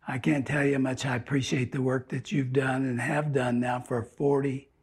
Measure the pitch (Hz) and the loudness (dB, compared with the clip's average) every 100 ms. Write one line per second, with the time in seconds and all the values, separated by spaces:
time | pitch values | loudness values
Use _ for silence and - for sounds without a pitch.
0 | - 131 160 151 123 147 143 139 131 127 | -4 -2 2 0 0 2 2 2 0 0
1 | 135 123 120 139 127 151 123 143 131 131 | -2 -2 0 -2 0 0 0 0 0 0
2 | 127 135 - 147 127 131 131 131 135 120 | -2 -8 -2 -2 0 0 0 0 0 -2
3 | 123 147 151 139 123 120 123 123 127 123 | 0 0 0 0 2 0 0 -2 -2 -4
4 | 110 - 143 143 139 131 - _ | -4 -2 2 2 2 -4 -8 _